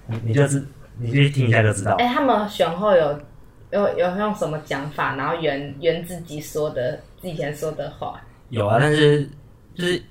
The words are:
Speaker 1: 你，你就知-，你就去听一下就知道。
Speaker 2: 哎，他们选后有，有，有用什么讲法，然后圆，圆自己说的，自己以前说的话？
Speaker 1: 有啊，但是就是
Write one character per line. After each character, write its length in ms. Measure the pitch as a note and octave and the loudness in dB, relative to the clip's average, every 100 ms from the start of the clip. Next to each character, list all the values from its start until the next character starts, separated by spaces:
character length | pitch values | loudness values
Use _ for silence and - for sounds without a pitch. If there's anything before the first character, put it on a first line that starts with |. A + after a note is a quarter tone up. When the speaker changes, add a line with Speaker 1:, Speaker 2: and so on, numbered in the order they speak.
| - | -10
Speaker 1:
你， 120 | A2+ A2+ | -6 0
你 80 | |
就 140 | A#2+ C#3+ | 2 2
知-， 180 | C#3 - - - - | 0 -6 -14 -18 -10
你 120 | A#2 | -2
就 60 | C3+ | 2
去 140 | C#3+ | 2
听 180 | C3+ A#2+ | 4 4
一 40 | |
下 100 | A2+ | 4
就 120 | G#2+ | 4
知 100 | G2+ | 2
道。 120 | G2+ G2 | 2 2
Speaker 2:
哎， 120 | B3 | 2
他 140 | C#4+ | 2
们 260 | C4+ G#3 G#3 | 2 2 0
选 240 | - E3+ | 0 0
后 240 | F3 G#3 F3+ | 0 4 4
有， 240 | D3 D3 - - - - - | 4 -2 -10 -20 -20 -20 -6
有， 260 | G3 G3+ - | 0 0 0
有 200 | F3 F#3+ | 0 0
用 160 | G#3+ G3 | -2 -2
什 120 | D#3 | -4
么 120 | D3+ | -4
讲 280 | - C#3 D3 | -6 -6 -6
法， 240 | D#3 C#3 C3 | -4 -4 -2
然 120 | C#3+ | -4
后 80 | E3+ | -2
圆， 380 | D3+ C#3 C#3+ C3+ | -2 -2 -6 -2
圆 240 | E3 E3 F3 | 0 0 -4
自 100 | F3 | -10
己 200 | E3 D3 | -10 -12
说 300 | - D#3 D3+ | -8 -4 -4
的， 220 | C3+ B2 - - - | -2 -4 -6 -12 -14
自 80 | F3+ | -10
己 40 | |
以 40 | E3 | -6
前 180 | F#3 - | -6 -6
说 160 | D#3 | -6
的 180 | D3+ D3 - | -6 -10 -10
话？ 240 | - - - - - | -12 -12 -18 -20 -6
Speaker 1:
有 180 | A2+ G2+ | -2 2
啊， 100 | A2+ | 4
但 160 | D3 D3+ | 4 6
是 320 | D3 D3 C3+ - - - - | 6 4 0 -10 -20 -20 -16
就 100 | - F3 | -4 -2
是 160 | F3+ - | -2 -6